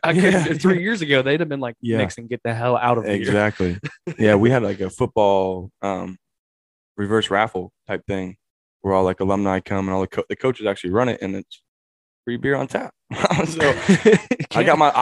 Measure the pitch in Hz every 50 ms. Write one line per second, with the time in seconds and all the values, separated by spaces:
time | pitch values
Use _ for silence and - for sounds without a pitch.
0 | - 160 160 185 196 190 190 185 151 156 160 - - 185 185 175 180 214 233 196
1 | 160 143 139 131 127 135 143 165 170 151 139 139 131 120 113 - 120 117 113 110
2 | 104 - - 120 117 113 123 117 - 117 113 113 120 123 120 - 123 123 120 113
3 | 107 107 101 101 113 - 101 104 104 107 - - 92 90 87 - - - - _
4 | _ 180 - - 110 107 104 101 110 120 135 123 107 101 98 98 95 95 - -
5 | 127 - - 110 104 98 98 95 95 95 92 92 92 98 - _ - 98 95 90
6 | 92 92 92 - _ _ _ _ _ _ _ _ _ _ _ _ _ _ _ -
7 | 101 98 110 110 104 - 98 101 110 110 - 92 90 87 - _ _ - 98 87
8 | - - 98 95 92 90 98 - _ _ _ _ _ _ _ _ - 98 95 95
9 | 95 92 92 - 95 95 98 101 101 98 95 92 - - 101 98 95 95 95 95
10 | 95 - - - - - 104 - - 131 123 - 107 101 98 - - 90 95 113
11 | 127 123 110 - 98 98 95 98 - - - - _ _ _ _ _ _ _ _
12 | _ _ _ _ _ 123 120 117 127 135 143 135 135 - - 233 269 - - _
13 | _ _ 123 - - - 180 - 165 165 165 160 151 143 127 - - - 190 -
14 | - 214 214 - - - 247 - 143 - - 113 - 170 147 156 151 143 - 127